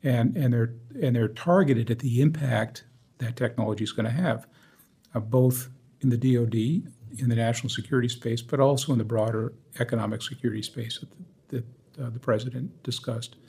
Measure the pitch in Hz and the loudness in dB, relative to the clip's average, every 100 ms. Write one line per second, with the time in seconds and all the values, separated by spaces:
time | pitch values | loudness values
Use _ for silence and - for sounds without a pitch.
0 | 143 123 120 - 131 120 113 - - 277 | 0 2 2 2 2 2 0 -4 -14 -4
1 | 147 120 110 - - 180 185 117 113 117 | 0 2 0 0 4 4 6 4 2 -2
2 | 135 120 147 156 139 113 113 - - _ | 0 4 4 2 0 0 -2 -6 -20 _
3 | _ - 117 117 120 117 110 107 107 - | _ -8 -8 -2 -2 -2 -2 -2 -4 -2
4 | 110 127 180 - - _ _ _ _ _ | -2 0 0 -2 -6 _ _ _ _ _
5 | _ 120 107 127 127 127 - - _ _ | _ -8 0 4 4 2 -6 -16 _ _
6 | 131 117 131 123 117 113 113 170 - - | 0 2 4 4 2 0 0 0 -4 -12
7 | - - 127 117 117 117 117 - 104 131 | -18 -4 0 2 2 0 -4 -6 0 0
8 | 120 - 117 117 - 143 135 135 - 127 | 0 -2 -4 -4 -2 2 4 2 0 0
9 | 107 113 110 110 113 - _ - 120 117 | 0 0 0 0 -4 -8 _ -6 -2 0
10 | 104 113 - 127 123 107 - - 117 - | -2 -4 -8 -6 -4 -4 -6 -8 -10 -10
11 | - - - _ _ 131 117 - _ - | -14 -18 -20 _ _ -10 -10 -16 _ -12
12 | 123 117 - 110 123 123 139 - - 117 | -10 -6 0 0 -2 -6 -8 -8 -8 -8
13 | - 117 117 - | -6 -6 -8 -16